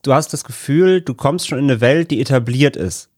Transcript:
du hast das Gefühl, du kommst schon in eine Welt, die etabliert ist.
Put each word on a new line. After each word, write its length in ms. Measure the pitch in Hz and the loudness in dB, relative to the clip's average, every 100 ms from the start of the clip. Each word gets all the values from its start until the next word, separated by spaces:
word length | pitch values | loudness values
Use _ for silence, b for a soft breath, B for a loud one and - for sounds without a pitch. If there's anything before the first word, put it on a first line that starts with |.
du 100 | 139 | 2
hast 200 | 135 160 | 0 0
das 100 | - | -10
Gefühl, 580 | - - - 147 185 185 | -12 -12 -2 2 4 2
du 140 | 170 | -2
kommst 320 | 123 135 175 - | -2 -2 -2 -4
schon 140 | 156 | -2
in 100 | 139 | 0
eine 100 | 117 | 2
Welt, 300 | 123 156 170 | 2 2 0
die 100 | 127 | -2
etabliert 540 | - 131 117 127 143 | 0 0 0 0 0
ist. 340 | - 90 - - | 0 -6 -8 -16